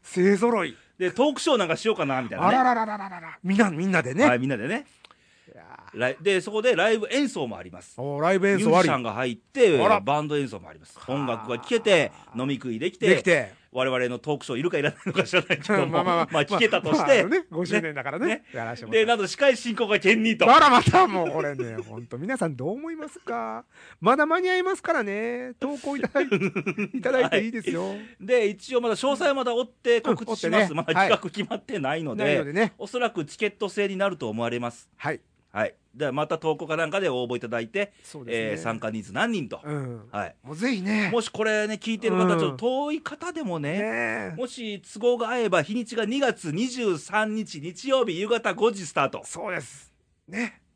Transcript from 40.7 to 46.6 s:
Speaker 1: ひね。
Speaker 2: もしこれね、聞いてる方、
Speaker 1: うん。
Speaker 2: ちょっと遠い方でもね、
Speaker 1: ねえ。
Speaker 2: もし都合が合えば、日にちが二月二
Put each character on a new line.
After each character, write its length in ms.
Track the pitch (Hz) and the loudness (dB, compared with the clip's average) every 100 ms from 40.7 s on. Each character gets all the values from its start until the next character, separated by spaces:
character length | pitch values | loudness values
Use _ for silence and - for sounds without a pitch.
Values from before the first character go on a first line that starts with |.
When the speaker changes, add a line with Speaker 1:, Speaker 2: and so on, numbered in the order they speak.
| 220 | -2
Speaker 1:
ひ 60 | |
ね。 280 | 190 214 196 | -2 0 0
Speaker 2:
も 100 | 233 | 0
し 80 | 220 | -2
こ 140 | - | -4
れ 240 | 220 214 214 | 0 0 -2
ね、 120 | 214 | -4
聞 120 | 220 | -6
い 60 | 220 | -2
て 100 | 226 | 0
る 60 | 185 | 2
方、 80 | 180 | 2
Speaker 1:
う 20 | 170 | 2
ん。 40 | |
Speaker 2:
ち 60 | 151 | 0
ょ 80 | |
っ 20 | 131 | -2
と 20 | |
遠 340 | 233 262 294 | -2 -2 -2
い 100 | 302 | -6
方 320 | - 294 339 | -8 -10 -10
で 80 | 330 | -6
も 160 | 240 170 | -6 -4
ね、 200 | 143 180 | -4 -4
Speaker 1:
ね 540 | 214 226 233 226 196 | -4 -2 -2 -4 -6
え。 20 | 165 | -8
Speaker 2:
も 80 | 247 | -10
し 340 | - 226 202 | -8 -10 -10
都 180 | - 208 | -14 -2
合 180 | 240 247 | 0 0
が 120 | 226 | -2
合 100 | 247 | -2
え 100 | 220 | 2
ば、 140 | 180 | 2
日 100 | 147 | 2
に 120 | 220 226 | -4 -4
ち 100 | 233 | -4
が 100 | 208 | -2
二 140 | 269 | 2
月 320 | 262 - 165 | 0 0 -4
二 160 | 156 | -2